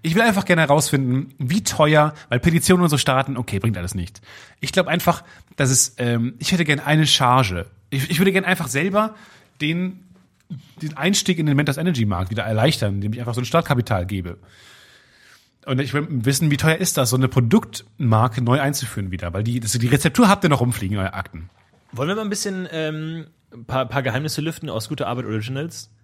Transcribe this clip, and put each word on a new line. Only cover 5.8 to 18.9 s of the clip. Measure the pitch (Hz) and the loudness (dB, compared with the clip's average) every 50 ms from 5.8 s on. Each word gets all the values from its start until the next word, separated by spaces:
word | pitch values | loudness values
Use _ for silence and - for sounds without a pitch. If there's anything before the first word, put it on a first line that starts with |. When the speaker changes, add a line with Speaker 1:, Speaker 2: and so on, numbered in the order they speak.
| - - - | 0 0 -2
Speaker 1:
ähm, | - 123 120 120 117 117 127 - - | -4 -2 0 0 0 -2 -4 -6 -6
ich | - - | -4 -2
hätte | 190 170 170 | 0 0 2
gerne | 151 147 135 - | 0 0 0 2
eine | 143 151 156 156 | 2 2 4 4
Charge. | 139 - - 139 123 123 131 127 98 92 87 85 - - _ _ _ | 4 2 4 4 4 4 4 4 2 -2 -6 -6 -10 -14 _ _ _
Ich, | - 135 131 - | -6 -6 -4 -2
ich | - 143 | 0 2
würde | 190 196 185 | 2 2 2
gerne | 190 190 | 2 0
einfach | 180 185 - 165 | 0 -2 -2 -2
selber | 127 117 139 160 196 190 208 220 220 220 - - - - - _ _ _ _ | -4 -2 -2 -2 0 0 0 0 -2 -6 -14 -20 -20 -20 -20 _ _ _ _
den, | 151 151 165 175 185 185 190 - - _ - _ _ _ _ _ _ _ 160 - - - _ - | -4 -2 -2 -2 -4 -6 -8 -12 -20 _ -20 _ _ _ _ _ _ _ -16 -16 -16 -20 _ -10
den | 160 151 151 | -10 -10 -6
Einstieg | - 147 185 202 - - - 180 160 | -2 0 0 0 2 2 0 0 2
in | 156 | 2
den | 151 139 | 2 2
Mentos | 139 151 147 135 | 2 2 0 -2
Energy | 147 160 185 160 123 113 | -2 -2 -2 0 0 0
Markt | 104 95 85 95 90 | 0 0 -2 -4 -4
wieder | 110 117 101 | -4 -4 -4
erleichtern, | 110 110 107 113 151 151 - - 101 98 | -2 0 2 2 2 2 0 -2 -2 -2
indem | 101 98 104 110 | -4 -4 -4 -6
ich | 120 | -6
einfach | 120 120 113 | -6 -6 -4
so | 120 | -4
ein | 127 | -4
Startkapital | - - 165 165 - 147 120 110 - 113 92 95 | 0 0 0 2 2 0 0 0 0 -2 -2 -2
gebe. | 98 104 95 85 90 85 - - - _ _ - - - - - _ _ _ _ _ _ _ _ - - _ _ _ _ _ _ | -4 -6 -6 -6 -8 -12 -14 -18 -20 _ _ -20 -20 -20 -20 -20 _ _ _ _ _ _ _ _ -20 -20 _ _ _ _ _ _
Und | - 131 127 | -4 -4 -4
ich | 147 120 135 | -2 -2 -4
will | 147 143 - | -4 -4 -2
wissen, | 156 123 107 127 139 - 170 151 | -4 -2 0 0 0 2 2 2
wie | 143 | 2
teuer | 135 - 160 160 | 2 2 2 2
ist | - 185 - - | 2 -2 -2 0
das, | 151 131 117 | 0 0 2
so | 127 | 2
eine | 131 131 | 2 2
Produktmarke | 127 - 139 120 113 170 220 - - - - - _ _ - 147 117 110 107 117 123 110 127 | 2 2 2 2 4 4 2 2 0 -14 -16 -16 _ _ -4 0 2 4 4 4 2 0 -2
neu | 120 117 127 147 | 0 2 2 2
einzuführen | 135 143 151 - - 110 | 2 -2 -2 -4 -6 -6